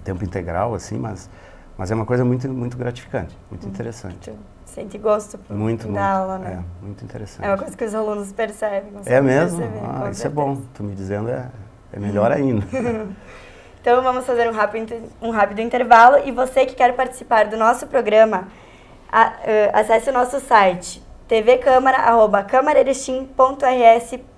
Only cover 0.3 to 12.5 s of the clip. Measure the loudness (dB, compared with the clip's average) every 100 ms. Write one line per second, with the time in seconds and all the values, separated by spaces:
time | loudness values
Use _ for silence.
0.3 | -8 -6 -4 -4 -4 -8 -8 -8 -10 -16
1.3 | -20 -20 -20 -20 -10 -6 -4 -2 0 0
2.3 | -2 -4 -6 -8 -8 -8 -10 -8 -8 -8
3.3 | -12 -18 -16 -14 -10 -12 -12 -14 -16 -16
4.3 | -18 -20 -20 -20 -16 -16 -8 -2 -2 -2
5.3 | -18 -12 -6 -4 -4 -6 -4 -2 -2 -4
6.3 | -8 -10 -12 -12 -14 -16 -16 -14 -14 -16
7.3 | -10 -4 -4 -4 -8 -6 -4 -4 -6 -8
8.3 | -6 -6 -4 -6 -6 -8 -14 0 2 4
9.3 | 2 0 -2 -6 -8 -8 -8 -8 -6 -6
10.3 | -4 -4 -4 -10 -12 -12 -10 -8 -6 -6
11.3 | -8 -10 -16 -20 -20 -18 -10 -6 0 0
12.3 | 0 0